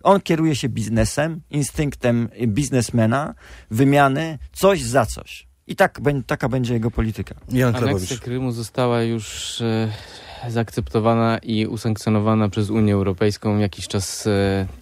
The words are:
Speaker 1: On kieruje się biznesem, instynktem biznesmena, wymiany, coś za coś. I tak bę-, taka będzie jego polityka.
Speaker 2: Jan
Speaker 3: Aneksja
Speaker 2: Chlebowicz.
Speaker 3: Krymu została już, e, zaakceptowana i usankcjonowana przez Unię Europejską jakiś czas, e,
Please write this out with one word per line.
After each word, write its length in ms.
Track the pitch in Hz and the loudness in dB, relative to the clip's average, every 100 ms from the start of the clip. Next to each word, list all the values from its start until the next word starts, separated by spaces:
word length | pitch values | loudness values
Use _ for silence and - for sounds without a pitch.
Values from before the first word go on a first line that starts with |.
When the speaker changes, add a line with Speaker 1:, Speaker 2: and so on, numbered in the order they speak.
Speaker 1:
On 180 | 165 196 | 4 4
kieruje 360 | - 160 160 135 | 2 0 2 0
się 120 | 131 | -2
biznesem, 720 | 107 104 113 113 - 160 156 - | -4 0 2 0 0 -2 -4 -6
instynktem 760 | 147 135 - 147 - 123 117 113 - 120 | -4 -4 -2 -4 -2 0 2 0 -2 -2
biznesmena, 880 | 101 139 131 113 120 110 131 160 - - - - | 0 0 0 2 2 2 2 -2 -10 -18 -20 -4
wymiany, 680 | 110 139 143 139 139 165 160 - | 2 4 6 4 2 -4 -8 -12
coś 300 | - 190 180 | 2 4 4
za 240 | 120 127 110 | 2 2 0
coś. 400 | - - - - _ - | -2 -12 -18 -20 _ -6
I 80 | 170 | 2
tak 240 | 185 - | 2 2
bę-, 220 | 139 143 - | -2 -2 -2
taka 220 | 135 131 | -2 -2
będzie 260 | 131 120 | 0 0
jego 160 | 120 107 | 0 0
polityka. 440 | - 113 104 92 - - | -2 -2 -4 -8 -12 -4
Speaker 2:
Jan 200 | 123 127 | 2 2
Speaker 3:
Aneksja 120 | 110 - | 2 0
Speaker 2:
Chlebowicz. 320 | 98 92 120 | 0 -2 -8
Speaker 3:
Krymu 320 | 123 127 131 | -6 -4 -4
została 500 | 117 110 - 123 120 | -6 -6 -2 0 2
już, 580 | 117 117 - - - - | 0 -2 -6 -10 -10 -4
e, 280 | 117 110 110 110 - - - - 120 | -2 0 -2 -4 -14 -20 -18 -12 -6
zaakceptowana 880 | 117 110 - 90 113 113 113 113 113 | -4 -2 -4 -2 0 2 2 2 0
i 280 | - 110 107 | -2 -2 -2
usankcjonowana 840 | 113 117 107 110 107 107 110 104 | -4 -4 -4 0 0 2 2 2
przez 220 | 110 101 | 0 -2
Unię 240 | 110 107 | 2 2
Europejską 640 | 101 98 90 107 - 110 104 | 2 0 0 0 0 -2 0
jakiś 300 | 101 - - | 0 -4 -6
czas, 380 | 101 92 - 110 | -4 -4 -4 0
e, 400 | 98 98 98 95 - | 2 2 0 -2 -4